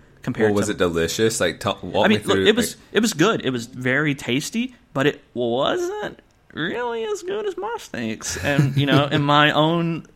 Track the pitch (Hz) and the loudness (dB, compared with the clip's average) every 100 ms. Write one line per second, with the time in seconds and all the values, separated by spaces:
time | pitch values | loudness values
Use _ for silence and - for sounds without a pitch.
0 | - _ - 123 110 101 98 101 90 82 | -16 _ -6 0 2 2 0 0 0 2
1 | 82 - 110 - 90 - 101 - 92 90 | 0 2 0 2 -2 0 -4 -4 -4 0
2 | 117 104 - - 196 220 214 - - - | 2 2 2 4 4 4 0 -6 -4 0
3 | 233 147 190 214 127 123 117 131 127 135 | 0 2 2 2 -2 -4 -6 -6 0 0
4 | 156 139 - 127 - 220 254 - _ 135 | 0 -2 -2 -2 -2 -4 -6 -8 _ 0
5 | 139 - _ 117 123 120 147 359 349 415 | 0 0 _ -4 -2 0 0 0 -2 -6
6 | - - _ _ _ - 160 453 480 466 | -8 -12 _ _ _ -8 -6 -6 -6 -6
7 | 440 403 349 403 415 349 415 466 - - | -6 -6 -6 -6 -6 -8 -8 -10 -10 -8
8 | 113 110 - 101 110 143 135 139 139 135 | -6 -8 -8 -6 -2 0 0 0 2 2
9 | 143 151 143 147 147 147 156 170 170 160 | 2 0 2 4 4 4 2 2 0 -4
10 | - | -8